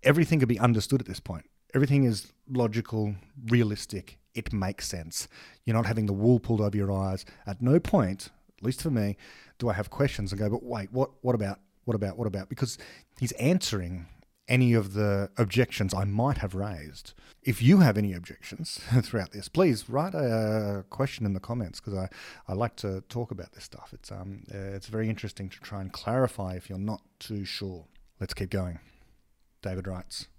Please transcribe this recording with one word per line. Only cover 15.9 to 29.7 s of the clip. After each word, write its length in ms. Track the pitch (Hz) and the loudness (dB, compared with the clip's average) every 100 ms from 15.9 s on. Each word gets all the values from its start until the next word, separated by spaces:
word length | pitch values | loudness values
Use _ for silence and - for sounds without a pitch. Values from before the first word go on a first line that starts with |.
I 100 | 92 | 0
might 340 | 98 104 135 139 | 0 0 0 0
have 160 | 101 | -2
raised. 600 | 95 104 82 76 - - - - _ | -4 -6 -8 -12 -16 -20 -20 -20 _
If 200 | - 104 | -2 4
you 160 | 120 196 | 8 10
have 180 | 147 104 | 10 6
any 160 | 104 | 0
objections 680 | 87 87 - - - 82 - - | -4 -10 -16 -14 -12 -10 -10 0
<laughs> 100 | 123 | 2
throughout 280 | - 113 90 | 2 -2 -4
this, 180 | 104 - | -10 -4
please 400 | 170 185 110 - | 2 2 2 -2
write 260 | 131 175 | -4 -2
a 720 | 170 127 110 107 110 104 101 - | -2 0 0 0 0 -2 -6 -8
question 360 | - 135 - 107 | -4 -4 -2 -2
in 60 | |
the 80 | 95 | -2
comments, 380 | - 120 101 - | -4 -6 -6 -8
'cause 160 | - | -8
I, 140 | 98 95 - - - - | -6 -6 -10 -18 -18 -8
I 60 | |
like 200 | 95 120 - | -4 -4 -4
to 260 | 101 95 | -6 -6
talk 280 | - 117 117 | -8 -8 -8
about 220 | 95 85 | -10 -14
this 120 | - | -18
stuff. 260 | - - - | -20 -20 -20
It's, 180 | - - | -20 -16
um, 320 | 98 95 98 - | -14 -12 -14 -14
uh, 60 | 101 | -12
it's 300 | 98 98 101 | -10 -12 -6
very 200 | 110 110 | -2 -2
interesting 400 | 110 104 - 95 | -2 -6 -8 -10
to 120 | - | -12
try 200 | - 101 | -12 -10
and 120 | 95 | -10
clarify 640 | - 107 127 127 - 92 | -8 -2 0 0 -2 -8
if 140 | 90 - | -8 -10
you're 100 | 95 | -6
not 240 | 104 - - _ | -6 -6 -12 _
too 260 | - 104 | -10 -8
sure. 420 | 95 - 98 87 78 - - _ | -6 -8 -8 -10 -16 -20 -20 _
Let's 140 | 95 | -10
keep 160 | - 92 | -6 -4
going. 300 | 98 90 82 - _ _ _ _ _ _ _ | -2 -4 -6 -14 _ _ _ _ _ _ _
David 240 | 98 | -8